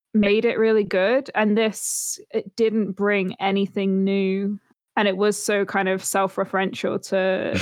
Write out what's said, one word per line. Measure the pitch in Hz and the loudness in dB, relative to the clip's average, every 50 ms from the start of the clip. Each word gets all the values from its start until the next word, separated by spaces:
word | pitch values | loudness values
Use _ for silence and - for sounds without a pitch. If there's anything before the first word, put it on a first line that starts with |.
| _ _ - | _ _ 0
made | 214 202 202 202 220 233 | 2 4 4 4 4 2
it | 233 - - | 2 2 2
really | 220 220 220 220 208 | 2 4 4 2 2
good. | 214 - 185 185 202 247 269 277 - - | 2 0 2 2 2 2 0 0 -2 0
And | - 214 214 208 220 | 0 2 2 2 2
this, | 226 214 208 - - - - - - - - - - - - | 2 0 -2 -4 -6 -6 -6 -6 -6 -8 -8 -10 -10 -8 -6
it | 226 - 190 - | -6 -6 -6 -2
didn't | - 226 220 208 226 208 180 190 | 0 0 2 2 0 -2 -2 -2
bring | - 202 202 208 202 190 185 - - | -2 0 0 0 0 0 -2 -4 -4
anything | - 202 190 196 196 190 - 202 196 196 190 190 190 | -2 0 0 0 0 -2 -2 -2 -2 0 2 2 2
new. | 196 196 196 196 190 190 196 202 202 208 202 - _ _ _ _ _ _ | 2 2 2 0 0 0 -2 -2 -4 -6 -8 -10 _ _ _ _ _ _
And | - 214 208 | 0 0 0
it | 185 | 2
was | 185 208 214 202 - - | 2 2 0 0 0 -2
so | - 208 202 202 | -2 0 0 0
kind | 190 - 196 196 190 | 0 0 0 0 0
of | 190 190 - | 0 -2 -2
self-referential | - - 196 196 185 - - 196 - - 190 190 185 - - - 190 - 196 - - | -2 0 0 0 0 0 -4 -4 -2 -2 -2 -2 -2 -4 -4 -4 -4 -4 -4 -4 -4
to | 196 190 185 190 185 - 80 80 - 190 | -2 0 0 0 0 -2 -2 -2 -2 -2